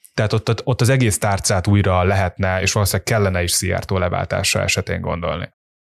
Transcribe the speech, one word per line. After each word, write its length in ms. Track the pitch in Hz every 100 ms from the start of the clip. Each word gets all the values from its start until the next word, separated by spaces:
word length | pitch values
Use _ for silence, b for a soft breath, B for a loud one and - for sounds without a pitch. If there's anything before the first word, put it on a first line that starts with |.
| -
Tehát 200 | - 107
ott, 160 | 110 -
ott, 120 | 110
ott 180 | - 120
az 80 | 120
egész 280 | 131 123 -
tárcát 500 | 107 98 - 98 95
újra 360 | 101 98 92
lehetne, 580 | 90 98 92 - 98 92
és 100 | 92
valószínűleg 360 | 110 101 92 -
kellene 360 | 113 101 90
is 80 | 87
Szijjártó 460 | - 95 90 - 95
leváltása 640 | 90 92 87 95 98 104
esetén 400 | 95 - - 87
gondolni. 480 | 87 85 82 78 98 _ _ _ _